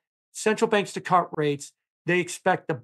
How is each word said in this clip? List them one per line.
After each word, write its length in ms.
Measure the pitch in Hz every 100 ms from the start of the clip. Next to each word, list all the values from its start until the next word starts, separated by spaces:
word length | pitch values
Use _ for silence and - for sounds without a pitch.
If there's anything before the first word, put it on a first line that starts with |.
| _ _ _
central 360 | - 214 214 226
banks 240 | 208 190
to 60 | 180
cut 280 | - 180 170 -
rates. 360 | 147 143 - _ _ _ 165
They 140 | 180
expect 480 | - - 190 180 -
the 140 | 123